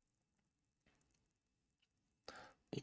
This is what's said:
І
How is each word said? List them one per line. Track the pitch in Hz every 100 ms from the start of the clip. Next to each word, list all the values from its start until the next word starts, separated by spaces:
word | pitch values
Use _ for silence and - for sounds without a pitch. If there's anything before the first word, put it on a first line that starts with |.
| - - - - - - - - - - - - - - - - - - - - - - - - - - -
І | -